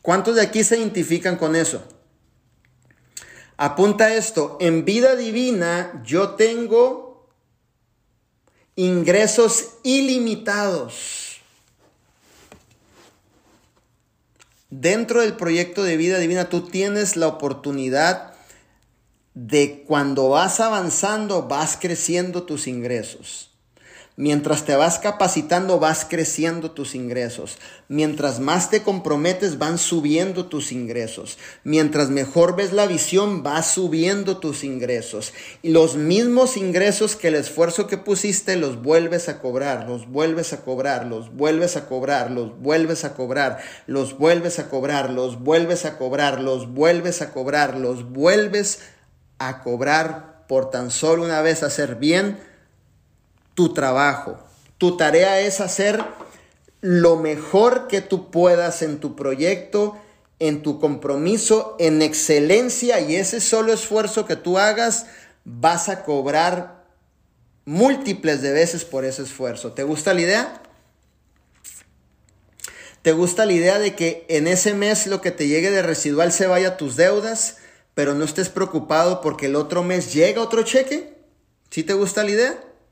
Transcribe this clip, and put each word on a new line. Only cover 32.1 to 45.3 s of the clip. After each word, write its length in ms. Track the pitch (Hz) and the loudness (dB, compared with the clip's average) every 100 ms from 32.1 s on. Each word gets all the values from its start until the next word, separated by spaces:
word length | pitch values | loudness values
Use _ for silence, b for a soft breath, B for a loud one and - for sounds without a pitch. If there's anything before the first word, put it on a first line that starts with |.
mejor 440 | 139 131 165 175 | 0 0 4 4
ves 200 | 180 196 | 4 0
la 120 | 196 202 | 2 2
visión, 560 | 170 - 185 208 190 | 0 0 0 0 -2
va 180 | 143 151 | -2 -2
subiendo 760 | 160 - 180 160 170 202 190 185 | 0 -2 0 0 0 0 -2 -4
tus 280 | 160 139 | -6 -6
ingresos. 680 | 139 127 120 123 110 104 117 B B B | -8 -6 -4 -4 -4 -10 -12 B B B
Y 80 | 170 | 2
los 260 | 160 160 143 | 6 6 2
mismos 600 | 151 190 240 240 254 226 | 2 2 4 4 2 2
ingresos 580 | 190 180 202 202 214 - | -2 2 2 2 -2 0
que 120 | 170 | 0
el 80 | 156 | 0
esfuerzo 500 | 135 - 170 170 208 | -2 0 0 0 -4
que 100 | 190 | -4
pusiste, 600 | - 196 208 190 - 185 | -2 -2 0 -2 -2 -2
los 260 | 147 117 | -2 -4
vuelves 480 | 123 165 170 170 170 | 2 4 4 -2 -4
a 100 | 147 | -8
cobrar, 480 | 131 123 143 127 123 | -4 -4 -2 -4 -6
los 180 | 123 117 | -10 -8
vuelves 460 | 131 160 165 160 | -2 -2 -2 -4
a 100 | 139 | -8
cobrar, 440 | - 127 139 127 120 | -8 -4 -2 -2 -4
los 260 | 113 113 | -10 -12
vuelves 420 | 123 147 160 175 156 | -2 0 2 0 -2
a 120 | - | -6
cobrar, 420 | 131 127 143 120 | -6 -2 -2 -2
los 300 | 123 113 104 | -6 -6 -6
vuelves 440 | 127 160 160 156 151 | 0 0 0 -2 -6
a 80 | |
cobrar, 480 | - 127 131 139 - B B - | -8 -6 -2 -2 -4 B B -6
los 320 | 139 131 - | -4 -4 0
vuelves 400 | 151 175 170 - | 4 4 2 -6
a 100 | 143 | -6
cobrar, 420 | 135 135 143 131 | -4 -2 -2 -2
los 300 | 127 127 | -2 -4